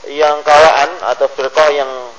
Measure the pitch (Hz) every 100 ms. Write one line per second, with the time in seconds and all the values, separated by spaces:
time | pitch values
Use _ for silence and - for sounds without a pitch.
0 | - 143 151 147 151 147 160 127 143 180
1 | 110 127 139 - 135 156 156 143 135 131
2 | 123